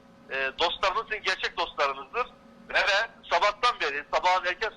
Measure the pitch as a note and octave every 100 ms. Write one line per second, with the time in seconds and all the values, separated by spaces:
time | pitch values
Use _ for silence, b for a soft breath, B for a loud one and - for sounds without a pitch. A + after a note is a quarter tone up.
0 | - - - C3+ C3+ B2+ E3+ E3+ G3 G#3
1 | A3 G#3 F#3 F#3 A3+ - E3+ - C#3+ C#3
2 | C#3 A3+ B3 - - - - - G3 G3+
3 | A3+ - - F3+ G#3 - A#3+ A#3 D#3+ C#3+
4 | D3 - F3+ F3+ F3 F3 A3